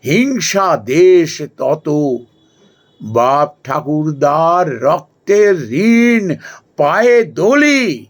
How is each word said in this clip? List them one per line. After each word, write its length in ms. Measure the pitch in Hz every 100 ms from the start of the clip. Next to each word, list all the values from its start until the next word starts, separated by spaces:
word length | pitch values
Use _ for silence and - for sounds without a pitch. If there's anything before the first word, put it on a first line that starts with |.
| -
হিংসা 600 | 175 262 254 160 196 190 143 104
দেশ 380 | 143 185 180 160 - 147 _
তত। 280 | 131 156 156 147 143 120 120 _ _ _ _ _ _ _
বাপ 480 | 110 113 120 143 143 - -
ঠাকুরদার 1000 | 139 147 151 156 139 143 151 165 175 180 120 131
রক্তের 680 | 175 - _ - 202 208 185 113 131 220
ঋণ 320 | 233 240 233 196 147 - - _ -
পায়ে 400 | 147 180 240 240 185 113
দলি 440 | 190 285 294 277 233 127 101